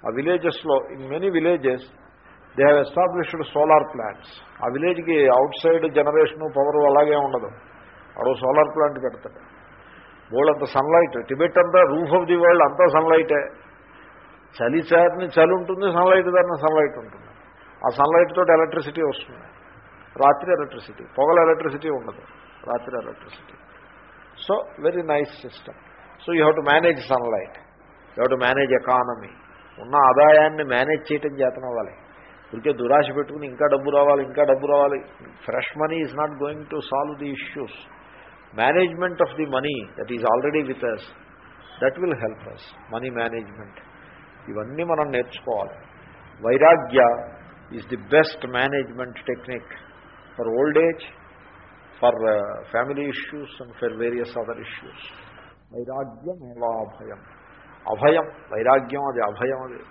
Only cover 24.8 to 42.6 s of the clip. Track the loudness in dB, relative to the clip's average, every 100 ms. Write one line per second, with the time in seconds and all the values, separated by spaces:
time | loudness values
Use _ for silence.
24.8 | -4 -2 -2 -2 -2 -8 -20 -20 -20 -20
25.8 | -20 -20 -20 -16 -4 4 4 4 4 4
26.8 | 4 0 -2 -2 0 -4 -6 -18 -20 _
27.8 | _ _ _ -2 0 2 0 0 2 0
28.8 | 2 0 0 -8 -14 -20 -20 -20 -20 -20
29.8 | -2 4 4 6 8 8 6 0 -4 -2
30.8 | 0 -2 -4 -6 -6 -2 -4 -4 -8 -8
31.8 | -8 -14 -20 -20 -20 -20 -18 -6 -4 -2
32.8 | 2 2 2 -4 -8 -10 -14 -2 0 2
33.8 | 2 2 4 4 0 0 2 2 2 2
34.8 | 2 0 -10 -20 -20 -18 -8 -6 -6 -6
35.8 | -4 -4 -6 -4 -6 -4 -8 -8 -12 -12
36.8 | -6 -4 -4 -8 -10 -10 -12 -12 -14 -14
37.8 | -20 -20 -20 -20 -20 -20 -18 -4 0 2
38.8 | 0 -2 -6 -2 -4 -2 -4 -4 -4 -8
39.8 | -12 -14 -10 -4 0 0 0 -4 -4 -6
40.8 | -6 -8 -12 -20 -20 _ -20 -20 -20 -4
41.8 | -4 -2 -6 -4 -6 -10 -18 -20